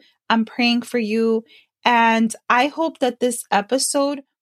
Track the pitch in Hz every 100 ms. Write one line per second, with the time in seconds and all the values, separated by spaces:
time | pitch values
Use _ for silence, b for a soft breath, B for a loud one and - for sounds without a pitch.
0 | b b - 226 220 - 240 240 240 247
1 | 208 226 226 226 226 b b _ 247 240
2 | 226 226 226 - - 240 285 285 330 -
3 | 247 247 247 240 - 196 196 262 - 285
4 | 277 277 - _